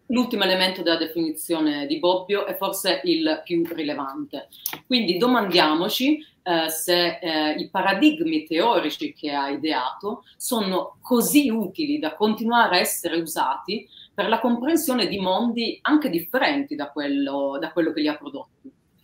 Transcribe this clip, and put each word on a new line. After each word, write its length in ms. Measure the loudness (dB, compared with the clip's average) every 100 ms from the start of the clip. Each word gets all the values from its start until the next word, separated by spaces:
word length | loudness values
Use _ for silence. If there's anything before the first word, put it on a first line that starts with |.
| -2
l'ultimo 360 | 0 0 2
elemento 380 | 2 2 2 0
della 160 | 0 0
definizione 880 | 0 -2 -4 -4 -4 0 0 0 -4
di 140 | 0
Bobbio 480 | 2 2 0 -2 -2
è 80 | -4
forse 460 | -4 -2 -2 0
il 380 | 0 2 2 -2
più 200 | -2 -2
rilevante. 840 | -2 -4 -4 -4 -6 -8 -10 -12 -14 -12 -10 -10 -2
Quindi 300 | 0 2 2
domandiamoci, 1000 | 4 4 4 4 4 2 0 0 0 0 -4 _
eh, 280 | -2 0 0
se, 500 | -4 2 2 2 -2
eh, 300 | -2 0 0 -2
i 100 | -4
paradigmi 800 | 0 0 4 2 2 0 -2 0
teorici 640 | 2 2 2 0 -4 -8
che 200 | -8 -6
ha 180 | -4 -4
ideato 720 | -4 -2 -2 -4 -6 -8 -10 -14 _
sono 600 | -4 -2 0 -2 -4 -12
così 520 | 0 2 4 4 4
utili 480 | 0 -2 -4 -2 -2
da 160 | -2 0
continuare 600 | 0 0 2 4 4 4
a 20 |
essere 420 | 0 -2 -2 -2
usati 640 | -2 -2 -2 -4 -6 -8 -8 -20 -12
per 160 | -4 0
la 120 | 2
comprensione 640 | 2 0 2 0 2 0 0
di 140 | 0
mondi 580 | 0 2 0 0 -4 -4
anche 260 | 2 2 2
differenti 640 | -2 -2 0 2 0 -2
da 160 | -6 -6
quello, 680 | -4 -2 0 0 -2 -2 -4
da 120 | -2
quello 220 | 0 0
che 80 | 0
li 60 | -2
ha 100 | -2
prodotti. 560 | -8 -12 -14 _ -20 -20 _ _